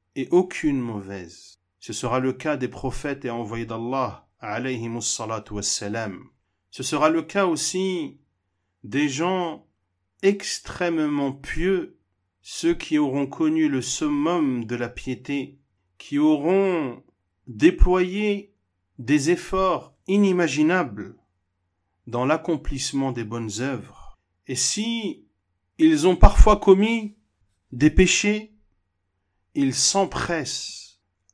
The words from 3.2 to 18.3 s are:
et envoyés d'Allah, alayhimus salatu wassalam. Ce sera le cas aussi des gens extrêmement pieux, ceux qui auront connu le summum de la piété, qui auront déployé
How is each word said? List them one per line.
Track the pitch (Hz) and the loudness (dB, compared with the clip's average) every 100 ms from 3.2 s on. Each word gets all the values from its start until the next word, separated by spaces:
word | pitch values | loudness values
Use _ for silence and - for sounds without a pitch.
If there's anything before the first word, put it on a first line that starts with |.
| 131 | -6
et | |
envoyés | 117 107 117 113 | -6 -6 -8 -8
d'Allah, | 113 117 135 120 87 _ _ | -8 -4 -4 -4 -8 _ _
alayhimus | 113 107 131 127 117 117 | -10 -6 -6 -6 -6 -6
salatu | 107 - 110 110 - | -6 -6 -6 -8 -8
wassalam. | 104 98 - 101 113 110 90 - _ _ _ _ | -6 -4 -4 -6 -6 -8 -10 -18 _ _ _ _
Ce | - | -12
sera | 131 151 156 | -4 2 2
le | 165 | 2
cas | 160 196 190 | -2 0 0
aussi | 156 - 185 190 180 151 - _ _ _ _ _ _ | 0 -2 -2 -2 -4 -8 -14 _ _ _ _ _ _
des | 107 131 147 | -6 -2 0
gens | 131 175 185 170 151 _ _ _ _ _ _ | 0 -2 -2 -4 -8 _ _ _ _ _ _
extrêmement | 190 202 - - - - 175 165 151 147 139 | 0 0 -2 -10 -10 -6 -4 -2 -2 -2 -4
pieux, | 139 - - 180 190 156 _ _ _ _ _ | -6 -8 -4 -2 -2 -4 _ _ _ _ _
ceux | - - 165 170 | -18 -4 -2 -2
qui | - 151 | 0 0
auront | 147 135 139 | 0 0 -4
connu | 139 160 160 151 | -2 0 2 0
le | 135 | 0
summum | 120 - 151 147 156 175 147 123 110 | -4 -4 -2 0 0 0 0 -2 -4
de | 120 | -6
la | 117 | -6
piété, | 120 - 123 131 143 127 - _ _ _ - | -8 -8 -8 -6 -6 -8 -14 _ _ _ -20
qui | - 143 | -6 2
auront | 151 151 151 190 196 175 135 117 - _ _ _ - | 2 2 2 2 2 0 -4 -8 -18 _ _ _ -16
déployé | 110 - - 180 185 185 196 214 | 4 4 8 6 6 2 0 -2